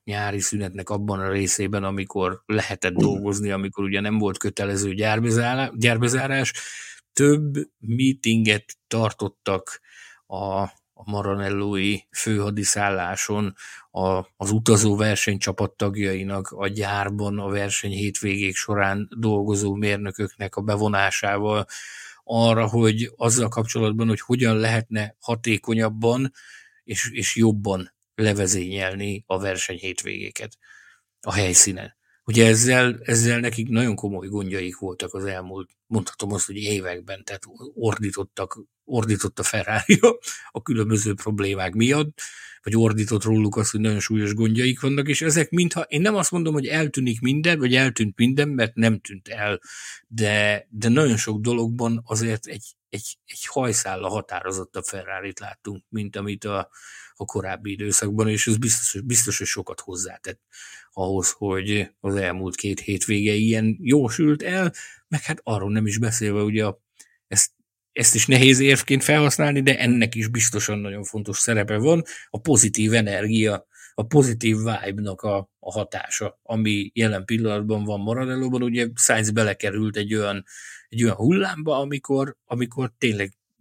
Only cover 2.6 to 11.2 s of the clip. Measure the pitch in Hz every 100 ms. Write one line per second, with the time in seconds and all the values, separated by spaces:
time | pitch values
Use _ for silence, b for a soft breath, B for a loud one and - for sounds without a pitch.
2.6 | - 98 92 90 101 98 101 101 104 98
3.6 | 98 101 98 98 104 107 101 92 104 -
4.6 | 101 98 101 95 107 110 117 113 120 127
5.6 | 131 113 120 117 120 131 135 135 131 B
6.6 | B B B B _ - 143 147 147 143
7.6 | 147 _ 110 117 135 135 113 113 110 104
8.6 | - - _ 117 110 - 101 - - 95
9.6 | - - B B B B _ 95 98 98
10.6 | 98 - _ _ 101 104